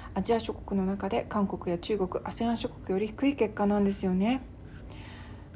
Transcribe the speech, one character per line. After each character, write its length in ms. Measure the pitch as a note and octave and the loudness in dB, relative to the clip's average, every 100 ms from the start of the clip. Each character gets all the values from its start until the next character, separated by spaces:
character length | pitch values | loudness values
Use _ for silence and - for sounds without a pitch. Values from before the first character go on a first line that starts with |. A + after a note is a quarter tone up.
| - | -6
ア 80 | - | -2
ジ 120 | F#3+ | 2
ア 60 | A#3 | 2
諸 140 | A3+ | 2
国 240 | G#3+ - G3 | -6 -2 0
の 80 | F#3+ | 2
中 220 | G3 G3 | 0 0
で 180 | A#3 - | 0 0
韓 180 | G#3+ G3+ | 2 2
国 240 | F3 - | 0 -2
や 60 | F3 | -2
中 200 | - G#3 | 0 0
国、 280 | F#3 - - | 0 -2 -4
ア 60 | |
セ 140 | - A3+ | -2 0
ア 60 | |
ン 60 | A#3 | 0
諸 100 | B3+ | -2
国 260 | - - | -6 -2
よ 60 | F#3+ | 0
り 80 | G#3+ | 0
低 200 | - C4+ | 2 2
い 80 | C#4+ | 4
結 180 | G#3+ | 2
果 120 | G#3+ G3+ | 2 4
な 140 | G#3 | 6
ん 60 | G3 | 4
で 80 | |
す 120 | G3 F#3+ | 4 2
よ 80 | |
ね。 280 | F#3 G#3 C4 - - - - - - - - - - - | 2 4 2 -2 -14 -14 -14 -14 -14 -14 -14 -14 -14 -16